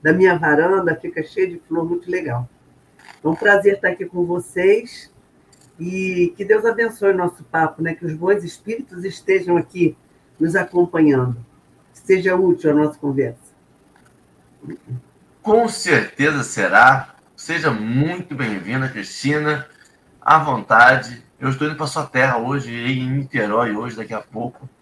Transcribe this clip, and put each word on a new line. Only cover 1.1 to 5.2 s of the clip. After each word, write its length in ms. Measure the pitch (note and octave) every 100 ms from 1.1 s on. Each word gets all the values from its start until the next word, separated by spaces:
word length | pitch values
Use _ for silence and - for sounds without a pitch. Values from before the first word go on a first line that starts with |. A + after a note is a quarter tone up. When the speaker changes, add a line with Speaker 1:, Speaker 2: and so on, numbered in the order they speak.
| E3+
Speaker 1:
cheia 240 | D3+ - F#3
de 120 | E3+ _
flor, 200 | D#3+ E3
muito 240 | B3 F3
legal. 380 | F3+ D3+ A#2+ B2 _ _ _ _ _ - -
É 40 | D3+
um 80 | E3
prazer 400 | G#3+ G3+ G3 G3
estar 140 | F#3
aqui 160 | F3+ F3+
com 200 | F3+ F3
vocês 840 | F3 - F3+ F#3 A3 A#3+ - - _